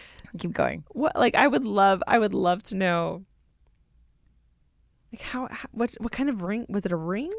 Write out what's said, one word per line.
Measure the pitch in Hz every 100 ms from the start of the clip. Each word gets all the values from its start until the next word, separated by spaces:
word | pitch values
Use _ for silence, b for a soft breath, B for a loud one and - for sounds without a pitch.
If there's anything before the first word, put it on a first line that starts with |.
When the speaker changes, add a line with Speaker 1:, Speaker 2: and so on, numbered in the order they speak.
| B B B 180
Speaker 1:
Keep | 175
going. | - 64 71 -
Speaker 2:
What, | - 302 -
like, | 247 -
I | 277
would | 262 226
love, | 202 196 190 -
I | 233
would | 214
love | 196 180 180
to | - 190
know, | 185 175 165 170 190 _ _ _ _ _ _ _ _ _ _ _ _ _ _ _ _ _ _
like, | -
how, | - 254 254
how, | - -
what, | 226 233 -
what | 233
kind | - 277
of | 220
ring? | 175 220 233
Was | 202 180
it |
a | 170
ring? | 165 202 311